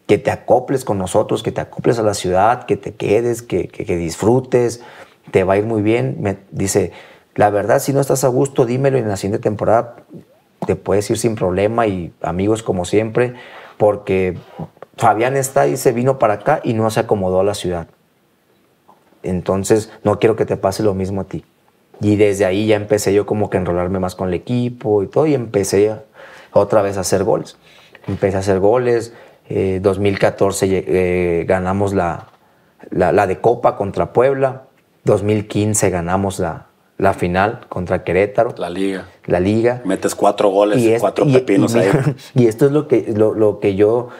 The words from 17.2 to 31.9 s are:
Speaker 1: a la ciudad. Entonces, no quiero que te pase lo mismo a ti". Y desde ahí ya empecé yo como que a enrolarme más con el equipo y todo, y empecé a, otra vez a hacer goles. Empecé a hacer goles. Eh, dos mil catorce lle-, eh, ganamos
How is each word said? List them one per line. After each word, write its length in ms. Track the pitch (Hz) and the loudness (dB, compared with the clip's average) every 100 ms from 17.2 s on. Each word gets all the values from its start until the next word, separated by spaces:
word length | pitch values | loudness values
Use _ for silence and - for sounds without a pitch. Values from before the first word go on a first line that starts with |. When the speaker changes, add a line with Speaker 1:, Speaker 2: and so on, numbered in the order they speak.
| 92 92 | 0 0
Speaker 1:
a 40 | |
la 120 | 98 101 | 0 -2
ciudad. 320 | 90 87 80 _ _ _ _ _ _ _ _ _ _ _ _ _ | -4 -6 -8 _ _ _ _ _ _ _ _ _ _ _ _ _
Entonces, 680 | - 90 82 95 98 110 - - | -6 -4 -2 -2 2 2 0 -4
no 160 | 104 104 | -2 2
quiero 160 | 113 107 | 2 2
que 100 | 107 | -2
te 120 | - | 0
pase 260 | 98 95 | -2 0
lo 100 | 107 | 0
mismo 280 | 95 92 98 | 0 -4 -6
a 20 | |
ti". 220 | 95 82 - _ _ _ _ - | -8 -10 -14 _ _ _ _ -4
Y 160 | 104 104 | 0 2
desde 300 | 104 95 98 | 2 2 0
ahí 220 | 95 107 | 2 2
ya 80 | 104 | 0
empecé 380 | 107 104 - | 2 0 2
yo 120 | 101 98 | 0 0
como 240 | 107 101 | -2 -2
que 80 | 98 | -2
a 20 | |
enrolarme 380 | 90 87 90 95 | -2 -2 -2 -2
más 160 | 90 - | -4 -4
con 120 | 95 | -4
el 40 | |
equipo 680 | 85 - 123 123 120 113 104 | -4 -4 -4 -4 -4 0 0
y 40 | 95 | 0
todo, 180 | - 156 | 0 0
y 60 | 139 | 0
empecé 560 | 113 104 98 98 107 | -2 -2 0 2 2
a, 120 | 107 - - - - - | 0 -12 -20 -20 -20 -2
otra 280 | - 101 110 | 0 2 2
vez 160 | 98 98 | 2 -2
a 40 | |
hacer 220 | 92 95 | -2 0
goles. 340 | 98 - - - _ - _ - - | 0 -2 -4 -16 _ -20 _ -14 -8
Empecé 300 | 98 101 95 | -2 -2 0
a 20 | |
hacer 180 | 95 95 | 0 2
goles. 540 | 101 123 120 117 107 - - _ - | 2 2 2 0 -2 -12 -20 _ -8
Eh, 300 | 104 98 95 | -4 -2 0
dos 160 | 98 95 | 0 0
mil 180 | 101 98 | 0 0
catorce 480 | 107 - 98 92 98 | 0 2 0 0 0
lle-, 160 | 95 - | 0 0
eh, 580 | 92 92 90 90 85 80 | 0 2 0 0 0 0
ganamos 460 | 92 92 98 101 | 0 0 -2 0